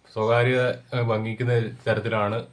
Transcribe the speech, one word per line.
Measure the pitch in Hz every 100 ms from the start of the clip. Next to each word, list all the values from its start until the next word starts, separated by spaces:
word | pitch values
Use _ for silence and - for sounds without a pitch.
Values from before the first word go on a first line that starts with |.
| _
സ്വകാര്യത, | 110 110 117 120 127 123
ആ, | - - 127
ഭംഗിക്കുന്ന | 117 110 110 110 123 120
തരത്തിലാണ് | 110 120 - 107 113 110 104 113 -